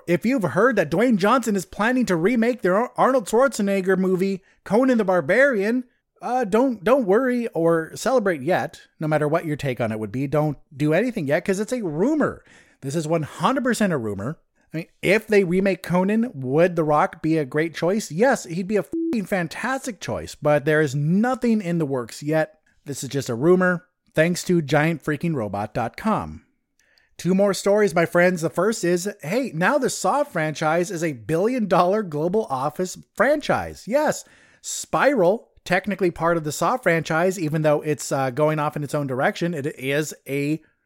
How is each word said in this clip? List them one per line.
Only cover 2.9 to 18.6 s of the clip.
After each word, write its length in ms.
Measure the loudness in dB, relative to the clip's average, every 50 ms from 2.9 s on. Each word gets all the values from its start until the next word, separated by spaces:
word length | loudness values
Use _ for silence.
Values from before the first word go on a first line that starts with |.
| 0
Arnold 320 | 2 2 4 4 2 0
Schwarzenegger 720 | 2 2 4 4 2 2 0 -2 0 0 0 2 0 0
movie, 460 | 2 2 0 2 0 0 -2 -2 -6 -10 _ _ _ _
Conan 360 | 0 2 4 4 4 4 2
the 40 | 2
Barbarian, 800 | 2 2 0 2 2 4 4 4 4 4 0 0 0 -2 -2 -4 -6 _ _ _ _ _ _
uh, 220 | -8 -4 -2 -2 0
don't, 400 | 2 2 2 2 2 0 -2 2
don't 240 | 2 2 4 4
worry 400 | 4 2 2 4 2 0 -2 -2 -4
or 420 | -2 0 2 2 2 2 0 -4 -10
celebrate 460 | -4 -2 0 0 2 2 0 -2 -2
yet, 400 | 0 0 0 0 0 -4 -8 -14 -20 _ _ _
no 80 | -4
matter 200 | 0 0 0 2
what 180 | 2 0 0 -2
your 100 | -2 -6
take 260 | -4 -4 -4 -2 -2
on 100 | -2 -2
it 80 | -2 -4
would 120 | -6 -6
be. 160 | -4 -4 -4
Don't 300 | 0 0 0 0 0 -2 -6 _ _ -6
do 180 | -2 0 2 2
anything 340 | 2 0 0 -2 -4 -2
yet, 160 | 0 0 0 0
'cause 160 | 0 -2 -2
it's 140 | -2 -4 -4
a 100 | -4 -4
rumor. 600 | -4 -2 0 0 2 2 2 0 -2 -2 -6 -14 _ -20 -20 _ _ _ _
This 140 | -10 -6 -4
is 120 | -4 -2
one 160 | -2 -2 -2 -2
hundred 400 | -4 -6 -2 0 0 0 2 0
percent 280 | 0 0 0 0 0
a 60 | 0
rumor. 420 | -2 -2 -4 -6 -4 -6 -6 -8 -10 _ _ _ _ _ _ -12
I 40 |
mean, 80 | -10 -10 -12 _ _
if 260 | 0 2 2 2 2
they 160 | 4 4 4 4
remake 400 | 4 2 2 2 2 0 -2 -4
Conan, 480 | -2 0 0 2 2 2 0 0 -2 -4
would 420 | -8 -6 0 2 4 4 4 2
The 80 | 0 0
Rock 380 | 2 4 2 2 0 -2 -4
be 160 | -2 0 0
a 80 | 0 -2
great 300 | -2 -2 -2 -2 -2 -4
choice? 360 | -2 -2 0 0 -2 -4 -6
Yes, 340 | -2 2 2 2 2 0 -2
he'd 220 | -8 -8 -8